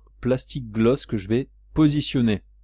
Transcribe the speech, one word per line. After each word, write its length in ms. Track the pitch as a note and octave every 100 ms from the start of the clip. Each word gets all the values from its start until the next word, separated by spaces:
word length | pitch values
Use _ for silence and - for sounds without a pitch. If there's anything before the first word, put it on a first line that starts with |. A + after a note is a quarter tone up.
| _ -
plastique 520 | A#2+ B2+ - D3 A#2
gloss 340 | G#2+ A2+ C#3 -
que 120 | A2
je 100 | F#2+
vais 220 | A#2 C3+ _ _ -
positionner 680 | D#3 D3 C3+ C#3 A#2 G2 _ _